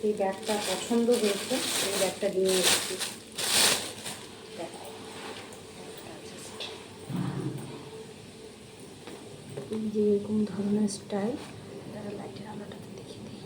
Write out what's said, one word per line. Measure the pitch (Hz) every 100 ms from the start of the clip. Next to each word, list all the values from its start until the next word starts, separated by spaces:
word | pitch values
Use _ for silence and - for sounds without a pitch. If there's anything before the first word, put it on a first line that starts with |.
এই | 214 208
ব্যাগটা | 196 190 -
পছন্দ | 208 196 185 - 233 233
হয়েছে, | 240 208 196 - 262 - - 196
এই | 196
ব্যাগটা | 185 - 202
নিয়ে | 180 190
এসেছি। | 185 175 - - 185 - - - - - - - - - - - - - - - -
দেখো, | 170 - - - - - - - - - - - 147 - - - - - - - - - - - - - - - - - - - - - - - - - - - - - - - - - - - - - -
এই | 220 220
যে | 214 208 202
এরকম | - 214 208
ধরনের | 185 202 208 208
স্টাইল, | - - 202 202 285 - - - 196 180
দাঁড়া | 208 208 202
লাইটের | 202 196 208
আলোটাতে | 214 202 202 - 196
দেখিয়ে | 190 202 -
দিই। | -